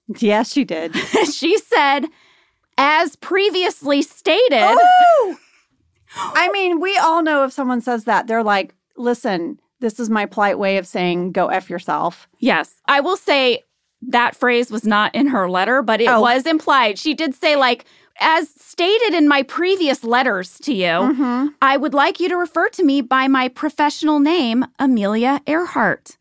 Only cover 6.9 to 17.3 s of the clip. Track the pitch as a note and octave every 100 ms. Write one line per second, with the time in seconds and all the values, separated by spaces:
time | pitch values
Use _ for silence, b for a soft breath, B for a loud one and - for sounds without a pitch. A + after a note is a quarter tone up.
6.9 | G4 E4 E4 D#4+ D4 C4+ - B3+ B3 B3+
7.9 | A#3 A#3 F#3+ - A3+ G#3+ G3+ F#3+ _ _
8.9 | - A#3+ A#3+ A#3+ F3+ E3+ - _ - A#3+
9.9 | G#3+ A3 A3 G3+ G#3+ G3+ F3+ G3 G3 F#3
10.9 | G3 F3+ F3 F3+ F#3 E3+ F#3 F#3 F3+ F3+
11.9 | D#3 E3+ - _ - C4 E3 - - -
12.9 | C#4 D#4+ G4 - C#4 B3+ A#3 _ _ _
13.9 | _ B3 A#3+ A#3 - B3 A#3+ B3 A3 G#3+
14.9 | G#3 G#3+ - C#4 B3 F3+ F3+ G3+ C4 A3+
15.9 | A3 A#3+ A#3 A#3+ B3+ D4+ D#4+ - C#4 A3
16.9 | G3+ D#4 C#4+ D#4+